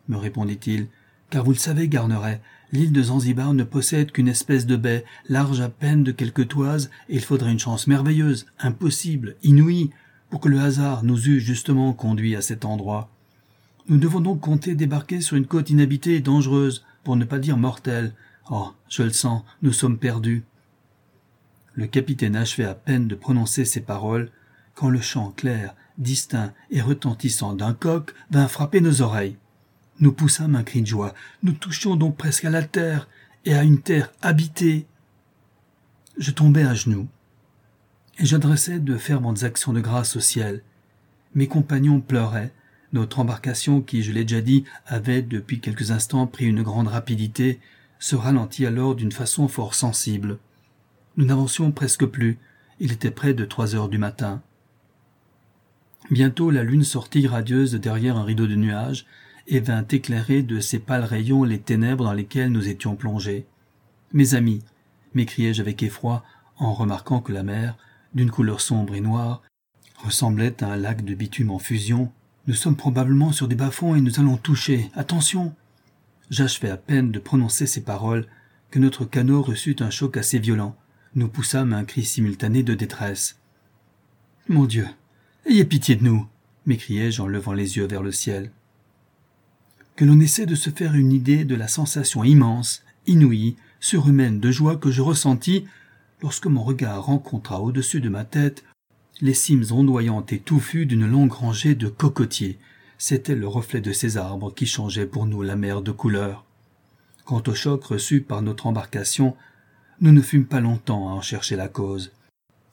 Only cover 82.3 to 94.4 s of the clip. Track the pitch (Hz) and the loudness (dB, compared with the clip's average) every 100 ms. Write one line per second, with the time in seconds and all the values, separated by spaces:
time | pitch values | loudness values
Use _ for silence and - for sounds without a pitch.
82.3 | 95 110 123 120 104 107 - 101 98 - | 0 0 2 2 -2 -4 -6 -8 -6 -8
83.3 | - _ _ _ _ _ _ _ _ _ | -8 _ _ _ _ _ _ _ _ _
84.3 | _ - 156 131 113 98 - _ _ _ | _ 0 2 4 2 -4 -10 _ _ _
85.3 | _ 330 214 175 143 - 113 120 110 107 | _ 2 4 4 2 2 2 4 2 -2
86.3 | _ _ _ - 113 - 104 117 110 98 | _ _ _ -2 -2 -2 -2 -2 -2 -4
87.3 | 98 101 98 98 101 98 98 98 98 - | -4 -4 -4 -4 -4 -4 -4 -6 -4 -4
88.3 | 98 104 _ _ _ _ _ _ _ _ | -6 -8 _ _ _ _ _ _ _ _
89.3 | _ _ _ _ _ _ - 147 151 151 | _ _ _ _ _ _ 4 8 8 8
90.3 | - 185 151 151 147 165 147 131 135 127 | 2 -2 -2 -4 -4 0 2 4 4 4
91.3 | 147 143 120 107 - 147 147 131 113 117 | 2 2 -2 -2 -2 -2 -2 -2 0 8
92.3 | 147 117 117 117 - _ _ - 165 139 | 8 8 2 -4 -8 _ _ 2 6 6
93.3 | 110 113 - _ _ - 175 143 139 127 | 4 -2 -4 _ _ -2 2 4 4 4
94.3 | 104 | 2